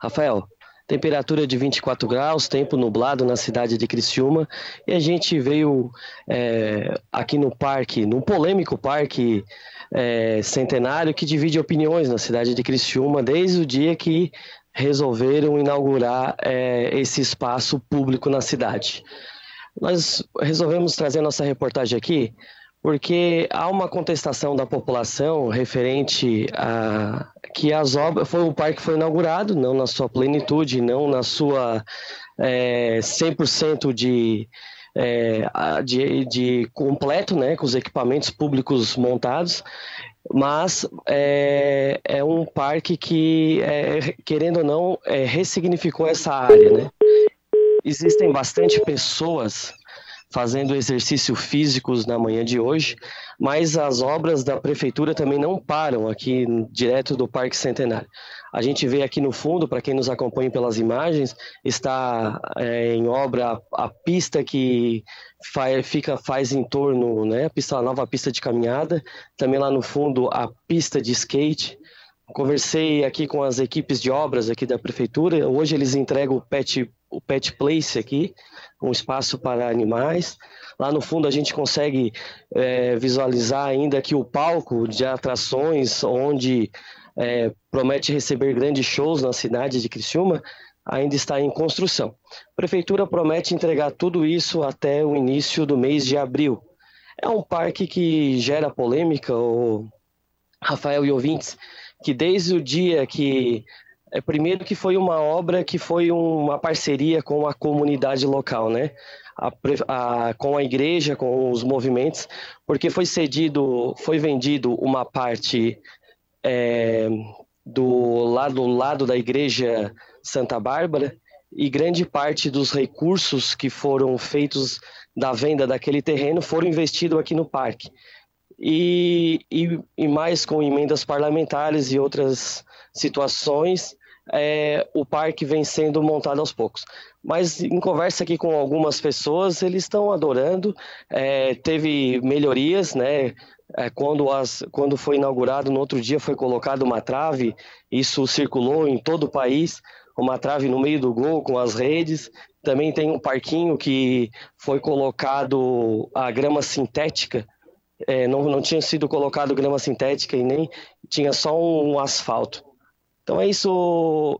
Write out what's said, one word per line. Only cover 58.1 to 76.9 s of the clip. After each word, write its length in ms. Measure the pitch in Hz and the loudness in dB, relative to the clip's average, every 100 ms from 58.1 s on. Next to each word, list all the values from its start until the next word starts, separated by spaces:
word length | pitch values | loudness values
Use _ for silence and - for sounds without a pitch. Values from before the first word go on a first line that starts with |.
| - - - - | -16 -20 -20 -10
A 80 | - | -2
gente 260 | 120 139 135 | -2 0 0
vê 140 | 139 | 0
aqui 180 | 135 - | 0 0
no 120 | 139 | -2
fundo, 360 | - 147 175 160 | 0 -2 0 0
pra 140 | 127 | -2
quem 140 | 131 135 | -2 0
nos 120 | 123 | 0
acompanha 440 | 120 127 131 131 | -2 -4 -2 -2
pelas 260 | 123 120 110 | 0 -2 0
imagens, 580 | 113 117 160 156 131 - - - 127 | 0 0 0 0 -2 -6 -18 -8 -6
está, 720 | 123 139 131 127 117 110 107 - - | -4 -4 -2 -2 -2 -2 -4 -8 -6
é, 360 | 120 120 117 | -4 -2 0
em 140 | 117 117 | 0 0
obra 520 | 127 139 120 120 113 - | 0 0 0 -2 -4 -6
a, 120 | - 117 | -6 -6
a 40 | |
pista 540 | - - 175 165 156 | -4 -2 0 0 -2
que 600 | 139 139 127 123 120 113 - - - _ - | -2 0 2 2 2 0 -6 -18 -20 _ -10
fa-, 300 | - 131 131 | -4 0 0
fica, 340 | 127 151 143 131 | 0 -4 -2 -4
faz 360 | - 135 131 | -4 -2 0
em 120 | 135 | 0
torno, 640 | 120 139 143 127 120 110 107 | -2 0 0 2 2 0 0
né, 200 | 113 160 | 0 0
a 40 | |
pista, 280 | - 135 139 | -2 -2 -2
a 40 | |
nova 240 | 120 131 120 | 0 -2 -2
pista 260 | 127 - | -2 -4
de 80 | 120 | -4
caminhada, 640 | 135 117 117 127 156 165 - - - - | -2 0 0 0 -2 -2 -4 -14 -20 -4
também 240 | 131 135 | 0 2
lá 120 | 139 | 2
no 100 | 135 | 0
fundo 480 | 113 143 147 127 123 | 0 -2 0 2 0
a 160 | 135 120 - - | 0 -4 -8 -2
pista 340 | 170 147 147 | -2 0 -2
de 100 | 113 | -2
skate. 640 | 123 - 135 151 160 - - - - - _ - | -2 -2 0 0 -2 -6 -10 -20 -20 -20 _ -12
Conversei 760 | - 135 143 - 160 160 147 | -4 0 0 0 0 2 2
aqui 220 | 139 127 147 | 2 0 -4
com 160 | 147 | -2
as 160 | 139 123 | 0 0
equipes 420 | 127 156 - 127 | -2 -2 -2 -2
de 120 | 127 | 0
obras 360 | 135 151 120 113 | 0 0 0 -2
aqui 160 | 117 123 | -2 -2
da 100 | 120 | -2
prefeitura. 720 | - - 120 143 170 165 139 | -4 -4 -2 0 2 2 2
Hoje 240 | 131 156 | 2 2
eles 220 | 147 139 139 | 0 0 0
entregam 420 | 131 139 139 131 | 0 0 0 -2
o 40 | |
pet, 460 | - 139 127 135 120 | -2 -4 -2 -2 -4